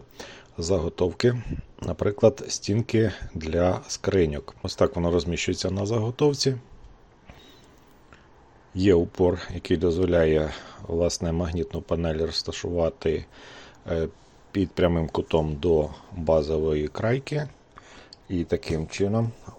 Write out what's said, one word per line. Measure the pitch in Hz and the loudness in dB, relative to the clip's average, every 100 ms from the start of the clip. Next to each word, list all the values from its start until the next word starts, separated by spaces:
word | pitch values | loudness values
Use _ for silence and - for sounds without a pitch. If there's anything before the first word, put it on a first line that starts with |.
| - - - - - - | -6 -18 -18 -18 -16 -6
заготовки, | 82 95 85 - 90 - 123 123 - - - - | -2 0 0 0 -2 2 2 2 -4 -8 -10 -10
наприклад, | 110 80 104 101 110 - - | -6 -2 -2 4 4 4 -4
стінки | - - 104 113 110 107 - - | -6 -2 -2 2 2 2 0 -10
для | 82 80 82 90 107 - | -8 -2 2 2 0 -4
скриньок. | - 95 95 78 73 - - | -8 0 2 2 0 -10 -10
Ось | 95 - | -6 0
так | 87 90 | 0 2
воно | 85 | 2
розміщується | 87 82 82 - 90 92 | 2 0 -2 -2 -2 -2
на | 95 101 | -2 -2
заготовці. | 117 110 120 147 139 139 127 - - - - - _ - - - - - - - - _ - - - - - - 92 | -2 -2 0 0 2 -2 -2 -8 -20 -20 -20 -20 _ -20 -20 -20 -20 -20 -20 -20 -20 _ -20 -20 -20 -20 -20 -10 2
Є | 98 | 6
упор, | 85 90 - 90 87 - | 6 4 2 2 2 -4
який | 90 - 87 | -6 -2 2
дозволяє, | 87 82 90 87 80 78 76 - - - - | 2 2 2 4 4 4 0 -6 -16 -16 -6
власне, | 85 87 - 87 | -2 0 0 -2
магнітну | 82 87 85 80 82 | -2 -2 -2 -4 -6
панель | - 85 82 78 | -4 -2 -2 -2
розташувати, | 80 - - - - 87 80 - 82 78 - - - - - - - | -2 -4 -6 -6 -4 0 0 0 -2 -2 -4 -16 -20 -20 -20 -14 -6
е, | 82 80 - - - - | -2 -4 -6 -20 -20 -6
під | 101 90 | -2 0
прямим | - 87 85 80 | 2 2 2 0
кутом | - - 82 78 73 | -2 0 2 2 0
до | 87 78 73 71 - | 2 2 2 -6 -14
базової | 92 80 80 76 78 80 76 76 | -6 2 2 2 0 0 0 -2
крайки | - 110 131 - 147 143 - _ - - - - - - | -4 -2 -2 -4 -6 -6 -12 _ -20 -20 -20 -20 -20 -6
і | 90 | -4
таким | 85 85 - 80 78 | 0 -2 -2 -4 -4
чином | - 98 110 117 - - | -2 0 2 0 -4 -16